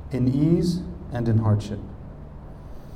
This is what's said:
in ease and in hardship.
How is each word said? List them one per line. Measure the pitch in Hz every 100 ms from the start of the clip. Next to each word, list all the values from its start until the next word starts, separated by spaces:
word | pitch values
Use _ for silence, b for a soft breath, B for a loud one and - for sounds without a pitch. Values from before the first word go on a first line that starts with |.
| -
in | 127 123
ease | 143 156 175 - - - - -
and | 120 117
in | 113
hardship. | 110 104 - - - - - - - - - - B B B